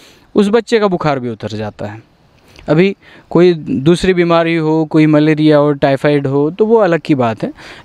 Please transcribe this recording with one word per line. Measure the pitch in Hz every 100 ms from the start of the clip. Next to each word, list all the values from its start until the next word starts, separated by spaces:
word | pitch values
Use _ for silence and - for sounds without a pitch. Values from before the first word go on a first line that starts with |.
| - _ _
उस | - 202
बच्चे | 226 214 233
का | 208
बुखार | 175 156 135
भी | 120
उतर | 110 107
जाता | 107 110 - 101
है। | 110 - _ _ _ _ - -
अभी | 156 196 196 _ - _
कोई | 160 180
दूसरी | 170 143 107 139 175 185
बीमारी | 180 170 165 165 165
हो, | 156 160
कोई | 156 160 156
मलेरिया | 151 151 156 156 147
हो, | 147
टाइफाइड | 143 139 135 151 147 139
हो, | 139 147
तो | 180 214
वो | 226
अलग | 190 165
की | -
बात | 143 233 110
है, | 240 - - -